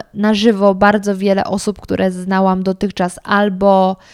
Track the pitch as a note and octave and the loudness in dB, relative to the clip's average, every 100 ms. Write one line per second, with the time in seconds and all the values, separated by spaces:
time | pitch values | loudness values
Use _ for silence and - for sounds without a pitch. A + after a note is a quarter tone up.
0 | - G#3 G#3 G#3 A3+ G3+ G3+ F#3+ G3+ G#3+ | -8 -4 -2 2 2 2 2 4 2 2
1 | G3+ F#3+ G3 G3 - F#3+ - F#3+ - F#3+ | -2 -2 0 0 -2 -4 -4 -8 -6 -2
2 | F#3+ F#3 F#3 F#3+ F#3+ F#3 F#3+ F#3 G#3 - | -2 -4 -2 0 2 0 -2 -2 -4 -4
3 | F3+ - - G3+ G#3 F#3 G3+ F#3+ F#3+ F#3+ | -6 -6 -2 0 0 0 2 4 2 -2
4 | _ | _